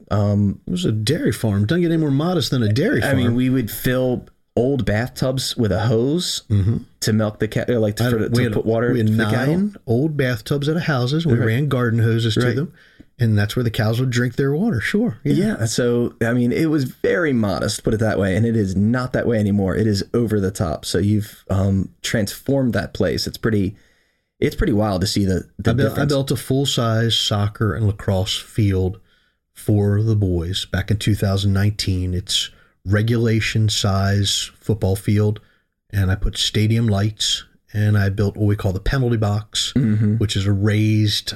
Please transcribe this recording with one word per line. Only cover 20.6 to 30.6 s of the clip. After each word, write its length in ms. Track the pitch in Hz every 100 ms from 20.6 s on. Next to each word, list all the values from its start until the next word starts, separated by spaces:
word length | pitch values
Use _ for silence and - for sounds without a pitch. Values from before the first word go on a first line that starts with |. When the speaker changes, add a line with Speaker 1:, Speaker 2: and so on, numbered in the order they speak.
| 90 -
Speaker 1:
So 140 | - 87
you've, 460 | 101 104 104 - -
um, 380 | 95 98 95 90 -
transformed 720 | - 120 98 - - 139 131
that 180 | 104 -
place. 320 | - 92 62 -
It's 120 | -
pretty 360 | 120 107 95 - _ _ _ _ _ -
it's 120 | 139 -
pretty 160 | 202
wild 280 | 101 107 92
to 60 | 98
see 180 | -
the, 240 | 95 90 - -
the 120 | -
Speaker 2:
I 40 |
built, 120 | 117 135
I 40 |
Speaker 1:
difference. 140 | 135 143
Speaker 2:
built 180 | 139 135
a 60 | 123
full-size 800 | - 131 139 - 117 113 117 -
soccer 580 | - 107 104 - 107
and 120 | 76 107
lacrosse 500 | 104 - 95 95 -
field 640 | - - 101 92 92 101 _ _ _ _ _
for 500 | - - 104 101 101
the 140 | 110 107
boys 500 | 98 87 82 95